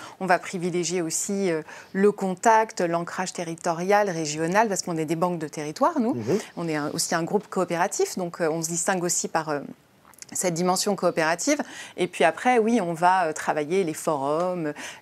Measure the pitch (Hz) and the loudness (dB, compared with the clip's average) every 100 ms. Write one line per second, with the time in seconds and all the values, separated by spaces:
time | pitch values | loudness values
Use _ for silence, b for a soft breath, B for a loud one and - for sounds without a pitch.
0 | B B 185 175 - 185 175 175 160 180 | B B 2 2 2 -4 -2 -2 -2 -2
1 | 160 - - 196 190 160 - B B 190 | -2 -4 -2 -2 0 -2 -4 B B 4
2 | 208 202 196 180 233 220 220 - 170 170 | 4 4 -4 2 4 4 4 -2 0 0
3 | 170 - 190 - 165 165 175 165 185 208 | -4 -6 -6 -6 -8 -4 -2 -2 2 4
4 | 202 165 151 156 165 196 226 185 - 160 | 4 0 -4 -2 2 2 2 0 -4 -4
5 | 156 165 180 175 151 160 151 156 294 320 | -2 0 0 0 -6 -6 -8 0 0 2
6 | 220 120 117 202 B - 170 151 147 165 | 0 -2 0 -2 B -8 -4 -2 -2 -4
7 | - 170 165 196 - 190 170 170 196 - | -2 0 0 -2 -2 -2 -2 0 0 0
8 | 403 196 175 - 160 165 165 170 - 185 | -2 -2 -6 0 0 0 -2 -2 0 0
9 | 175 - 190 165 156 143 - - _ _ | 0 -2 -2 -4 -2 -4 -6 -16 _ _
10 | - - - - 180 165 180 185 208 190 | -20 -20 -10 -2 -2 2 2 2 2 2
11 | 180 170 156 175 277 294 B B B - | 0 2 2 2 2 0 B B B -4
12 | - - 170 - 254 247 214 233 170 165 | -4 4 4 4 2 4 4 2 0 4
13 | 175 185 160 151 - 151 151 190 165 151 | 4 4 2 -2 -2 0 0 0 0 -2
14 | - 147 139 156 180 180 151 147 B B | -2 0 0 0 0 -2 -4 -6 B B